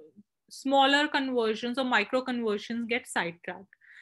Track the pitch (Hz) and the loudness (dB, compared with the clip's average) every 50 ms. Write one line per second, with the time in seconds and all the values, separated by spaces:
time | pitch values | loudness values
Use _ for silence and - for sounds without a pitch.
0 | - - _ 208 - _ _ _ _ _ - - - 269 277 277 269 269 285 285 | -20 -20 _ -20 -20 _ _ _ _ _ -16 -8 -2 2 4 6 6 6 6 4
1 | 302 294 302 285 269 262 254 240 226 214 220 214 240 240 240 269 262 254 240 208 | 4 2 0 -2 -2 0 0 0 0 0 0 -2 -4 -4 -2 -2 0 2 2 2
2 | 202 - - 254 262 262 247 240 233 214 202 208 - - 233 233 233 220 233 233 | 2 2 0 -2 -2 -2 -4 -2 -2 -2 -2 -4 -4 -6 -8 -6 -4 -4 -4 -4
3 | 240 - - 233 175 170 170 175 - 185 180 190 196 - _ _ _ - - - | -4 -4 -4 -4 -4 -4 -6 -8 -12 -12 -12 -12 -16 -20 _ _ _ -20 -20 -20